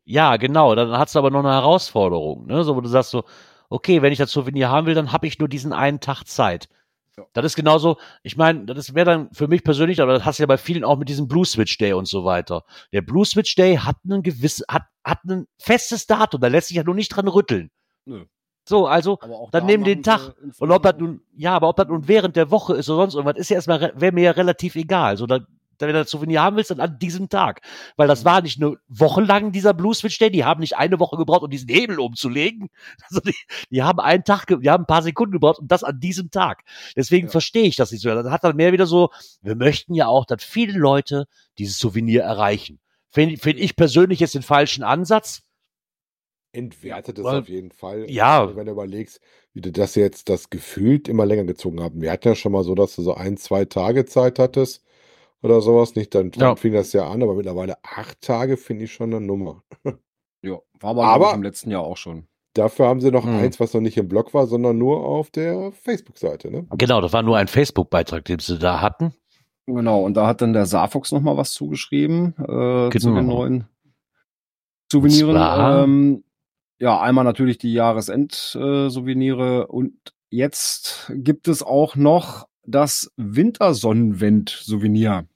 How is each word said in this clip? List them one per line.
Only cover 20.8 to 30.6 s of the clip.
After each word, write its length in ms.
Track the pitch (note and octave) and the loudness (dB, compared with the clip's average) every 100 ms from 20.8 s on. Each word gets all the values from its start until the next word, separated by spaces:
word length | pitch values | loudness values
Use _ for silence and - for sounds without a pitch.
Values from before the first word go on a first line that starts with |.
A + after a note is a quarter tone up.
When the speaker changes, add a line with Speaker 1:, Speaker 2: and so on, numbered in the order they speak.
Speaker 1:
das 120 | G3 D#3+ | 4 0
nun, 240 | E3+ D3 _ - | -6 -8 _ -8
ja, 160 | E3 F3+ | -2 0
aber 140 | D#3+ | 2
ob 80 | F3 | 2
das 100 | F#3+ | -2
nun 180 | E3 C#3+ | -2 2
während 260 | G#3+ F#3 E3 | 2 4 0
der 160 | D3+ | 2
Woche 220 | G3+ - D3 | 0 0 -4
ist 140 | D3 | -2
oder 80 | D#3 | 0
sonst 100 | F#3+ | 0
irgendwas, 240 | C#3+ C#3+ D3 | 0 -2 -4
ist 120 | F3 | -2
ja 60 | F#3+ | -2
erstmal 220 | E3+ D#3+ | 0 0
re-, 160 | D3+ C3 | -2 0
wäre 160 | F3+ | 0
mir 120 | F3 F3 | 4 2
ja 60 | |
relativ 440 | E3+ F3+ E3+ F3+ D#3+ | 4 0 -2 -6 -8
egal. 400 | D#3+ F#3+ B2 G2+ | -2 0 0 0
So, 100 | A#2+ | -2
da, 140 | B2+ | -2
da, 480 | - _ _ _ D3+ | -4 _ _ _ -2
wenn 60 | |
du 60 | D#3 | -2
das 60 | D3+ | -2
Souvenir 300 | D3+ D#3 D#3 | -6 -2 0
haben 160 | F3 G#3 | 2 0
willst, 120 | G#3+ | -4
dann 100 | E3 | -4
an 180 | E3+ C3+ | -6 -4
diesem 300 | F3+ F3+ F#3+ | -8 -6 -4
Tag. 320 | G3 - - - - - - | -2 -2 -4 -16 -20 -12 2
Weil 140 | C#3+ | 4
das 140 | C3+ | 4
Speaker 2:
Mhm. 20 | D3+ | 4
Speaker 1:
war 160 | F#3 | 4
nicht 200 | E3 C3 | 2 -2
eine 140 | D3 - _ | -4 -4 _
Woche 320 | G#2+ D3+ F#3 | 2 4 4
lang 320 | G#3 G3+ G#3+ | 4 2 2
dieser 200 | F#3+ G3+ | 2 2
Blue 200 | E3+ G3+ A3+ | 2 0 -2
Switch 240 | G#3 - | -4 2
Day, 100 | A3 | 2
die 120 | F#3 | 4
haben 160 | B2+ | 0
nicht 160 | D#3+ | 0